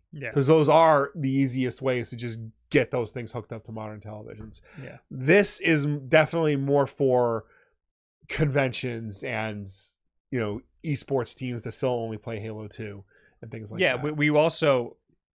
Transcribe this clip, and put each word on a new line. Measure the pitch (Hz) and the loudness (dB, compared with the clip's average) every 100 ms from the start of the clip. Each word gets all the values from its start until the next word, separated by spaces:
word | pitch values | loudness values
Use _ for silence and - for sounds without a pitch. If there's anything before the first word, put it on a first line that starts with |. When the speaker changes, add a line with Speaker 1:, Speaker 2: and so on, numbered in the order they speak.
| _ | _
Speaker 1:
Yeah. | 156 123 | -12 -2
Speaker 2:
'Cause | 143 135 | 2 6
those | 160 147 | 6 8
are | 156 160 151 139 170 | 8 8 6 2 -2
the | 135 | 0
easiest | 135 135 127 127 - | 2 2 0 -2 -2
ways | 131 127 113 | -2 -2 -4
to | 120 | -8
just | 120 113 113 - _ | -8 -8 -12 -16 _
get | 143 120 | 2 2
those | 127 110 | -2 -4
things | 127 117 | -8 -10
hooked | 123 104 | -10 -10
up | 113 - | -14 -12
to | |
modern | 110 107 107 | -12 -10 -12
televisions. | 107 107 110 107 110 - - - | -14 -14 -14 -16 -18 -18 -20 -18
Speaker 1:
Yeah. | 135 - _ | -18 -18 _
Speaker 2:
This | 143 131 190 202 - | -4 4 6 6 0
is | 160 156 143 | 2 2 2
m-, | 147 131 | -4 2
definitely | 156 151 170 156 143 | 4 4 2 0 0
more | 139 143 135 | 2 2 2
for | - 139 123 120 113 - _ _ _ _ _ _ _ - | 2 2 4 2 0 -6 _ _ _ _ _ _ _ -10
conventions | - 151 135 131 - 127 117 113 101 | -2 0 2 0 -2 -6 -6 -8 -8
and, | 135 113 110 104 98 95 - - _ _ _ | -6 -4 -4 -6 -10 -14 -18 -20 _ _ _
you | 127 | -4
know, | 107 107 - _ | -2 -4 -10 _
esports | 160 143 - 135 117 - | -6 -4 -2 -2 -2 -6
teams | 127 120 | -8 -6
that | 117 | -8
still | - 131 | -4 -2
only | 123 113 107 | -2 -4 -8
play | - 113 | -8 -10
Halo | 110 107 107 | -10 -10 -12
two | - 107 101 95 _ _ _ | -12 -12 -14 -18 _ _ _
and | 113 | -14
things | 113 104 | -14 -10
like | 170 | -2
Speaker 1:
Yeah, | 175 123 | 0 0
Speaker 2:
that. | |
Speaker 1:
we, | 143 | -2
we | 151 151 | 0 2
also | 147 160 - 151 131 120 - _ _ _ | 4 4 2 2 2 0 -10 _ _ _